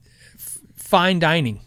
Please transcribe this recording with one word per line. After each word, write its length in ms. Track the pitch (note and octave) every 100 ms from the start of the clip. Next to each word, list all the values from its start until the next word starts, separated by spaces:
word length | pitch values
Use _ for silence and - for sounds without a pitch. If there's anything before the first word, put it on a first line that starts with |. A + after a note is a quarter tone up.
| _ _ -
f-, 240 | - - - -
fine 460 | - - F#3 F#3 F3+
dining." 400 | D#3+ E3 B2 G#2+